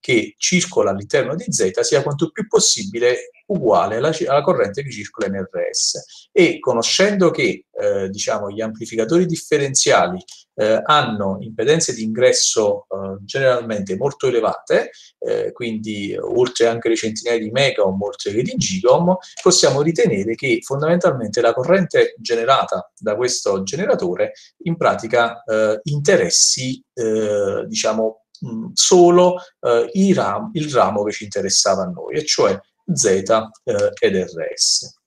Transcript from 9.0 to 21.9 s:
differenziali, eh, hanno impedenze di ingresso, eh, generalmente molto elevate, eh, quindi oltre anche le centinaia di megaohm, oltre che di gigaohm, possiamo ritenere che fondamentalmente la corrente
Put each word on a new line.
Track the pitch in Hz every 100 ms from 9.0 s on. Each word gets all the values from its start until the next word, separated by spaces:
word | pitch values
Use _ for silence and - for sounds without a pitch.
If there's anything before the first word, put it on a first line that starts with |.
| 110 170 180
differenziali, | 160 - 151 139 131 - 120 90 180 - - _ -
eh, | 107 110
hanno | - 151 120 107 98 95
impedenze | - - 113 160 -
di | 120
ingresso, | 110 110 127 123 - - 107 101 -
eh, | 98 98 98 98
generalmente | 139 135 123 117 107 95 95
molto | 135 139 135
elevate, | 120 107 - - 180 233 - - _
eh, | - 107 101
quindi | - 117 110 110 104 101 98
oltre | - 120 123 - 117
anche | 117 117
le | 113
centinaia | 110 107 117 117
di | 107
megaohm, | 123 139 - 98 95
oltre | 101 - 107
che | 101
di | 160 262
gigaohm, | 147 185 151 139 175 185 - -
possiamo | 190 170 156 135
ritenere | 151 165 233 104 104
che | 113 131 113
fondamentalmente | - 139 151 175 180 135 107 110
la | 117
corrente | 117 135 190 180